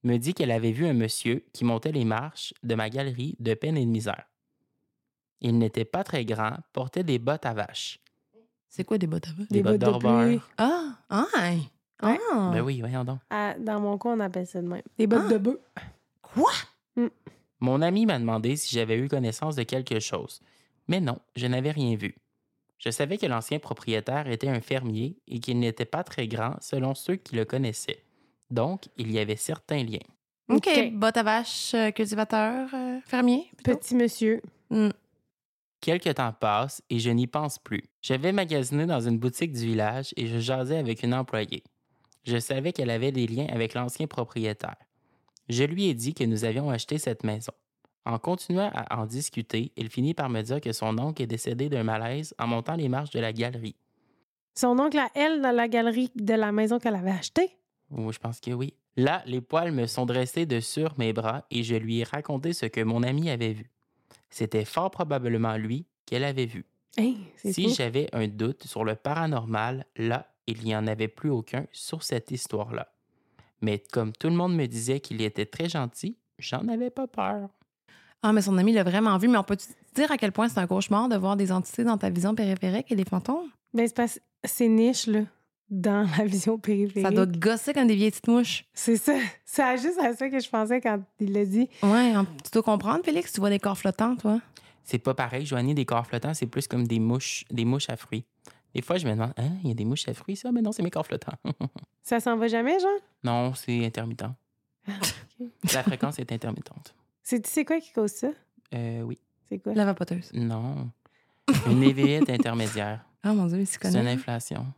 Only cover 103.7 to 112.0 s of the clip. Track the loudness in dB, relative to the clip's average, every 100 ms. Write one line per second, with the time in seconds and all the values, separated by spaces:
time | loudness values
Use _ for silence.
103.7 | 0 0 -2 -8 -8 -8 -10 _ _ _
104.7 | _ -12 -4 -4 -6 -16 _ -14 _ 0
105.7 | 2 2 0 -2 -2 -4 -4 -4 -6 -10
106.7 | -18 -20 _ _ _ -2 -2 0 -2 0
107.7 | -2 -2 -2 -2 -2 -4 -6 _ _ _
108.7 | -6 -6 -6 -8 -10 _ _ _ -8 -2
109.7 | 2 2 0 -4 -4 -6 -4 -2 -2 -4
110.7 | -6 -8 -12 _ _ _ _ 2 2 6
111.7 | 6 6 6